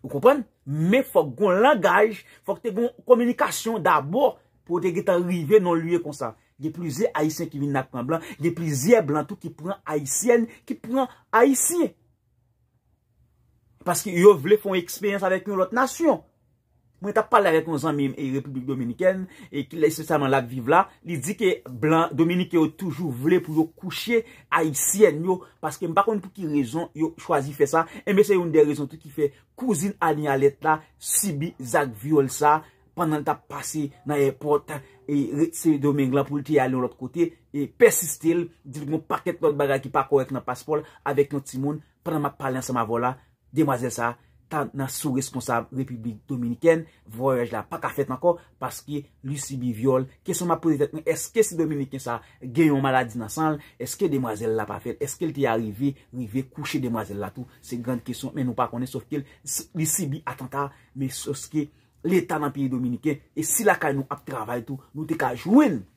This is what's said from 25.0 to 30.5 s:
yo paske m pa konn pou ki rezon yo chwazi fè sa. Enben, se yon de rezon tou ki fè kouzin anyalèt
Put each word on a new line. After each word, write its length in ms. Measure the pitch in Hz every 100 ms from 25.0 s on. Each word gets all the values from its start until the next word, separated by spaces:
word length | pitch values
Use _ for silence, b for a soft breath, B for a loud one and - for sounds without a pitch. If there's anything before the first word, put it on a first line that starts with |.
| 202 147 175
yo 140 | 185 B B
paske 240 | 156 - 175
m 80 | 160
pa 80 | 202
konn 140 | 214
pou 100 | 185 -
ki 120 | 165
rezon 400 | 147 120 151 170 151
yo 160 | 160 -
chwazi 340 | - 151 139 -
fè 140 | 139
sa. 160 | 165 165 B -
Enben, 200 | 196 208
se 100 | 190
yon 160 | 170
de 100 | 156 147
rezon 240 | 143 143
tou 100 | 160
ki 100 | 147
fè 180 | 147 143 b b -
kouzin 360 | 254 170 196 -
anyalèt 560 | 165 151 147 139 139